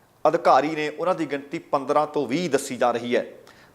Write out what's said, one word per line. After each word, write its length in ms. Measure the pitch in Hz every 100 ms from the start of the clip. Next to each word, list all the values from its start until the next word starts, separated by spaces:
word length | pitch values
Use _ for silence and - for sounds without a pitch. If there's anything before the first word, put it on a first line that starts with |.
| _ _ 156
ਅਧਿਕਾਰੀ 500 | 170 175 143 151 156
ਨੇ, 120 | 151
ਉਹਨਾਂ 260 | 151 170 170
ਦੀ 100 | 156
ਗਿਣਤੀ 340 | 139 139 170
ਪੰਦਰਾਂ 440 | - 147 131 147 151
ਤੋਂ 180 | 151 127
ਵੀਹ 220 | 147 180
ਦੱਸੀ 280 | 135 - 120
ਜਾ 140 | 123
ਰਹੀ 240 | 117 120 117
ਹੈ। 100 | - - - - -